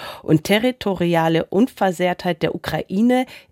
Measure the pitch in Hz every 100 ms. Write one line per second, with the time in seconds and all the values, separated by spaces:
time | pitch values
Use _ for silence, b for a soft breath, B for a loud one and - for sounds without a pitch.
0 | B B - 156 - 208 254 247 202 180
1 | 170 165 165 165 - 185 254 - 190 175
2 | 180 175 180 170 - 175 - 156 - 185
3 | 240 254 254 B B